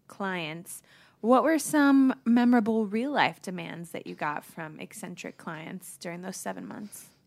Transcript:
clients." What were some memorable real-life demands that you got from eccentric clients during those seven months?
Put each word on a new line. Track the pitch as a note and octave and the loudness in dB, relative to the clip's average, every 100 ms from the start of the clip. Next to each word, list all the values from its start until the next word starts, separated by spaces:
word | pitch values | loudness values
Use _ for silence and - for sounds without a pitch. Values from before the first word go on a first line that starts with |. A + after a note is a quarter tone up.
| - | -20
clients." | - G3 F3+ D#3 E3 F3+ - _ _ _ _ | -8 -6 -4 -6 -10 -12 -18 _ _ _ _
What | G#3+ B3+ | 4 6
were | B3+ D#4+ | 6 2
some | - D4+ C#4+ C4+ C4 B3 A#3 | 2 4 6 6 6 2 2
memorable | A#3+ A#3+ B3 A3 A3+ G#3 | 4 6 4 4 0 0
real-life | A3 C4+ B3+ C#3 E3+ | -2 -2 2 2 0
demands | - F3+ E3 E3+ E3+ | -10 -10 -10 -10 -12
that | - - | -12 -12
you | F3 | -8
got | D#3 D3 - | -6 -6 -10
from | - D#3+ D#3 | -12 -12 -12
eccentric | - - F3 F3 - - | -16 -14 -14 -12 -12 -12
clients | - D#3+ E3 F#3 - - | -12 -12 -12 -14 -14 -14
during | F3 F3 | -12 -10
those | F#3+ F#3 | -10 -10
seven | G3 F#3+ - | -10 -10 -12
months? | - G#3 - - _ | -12 -14 -18 -20 _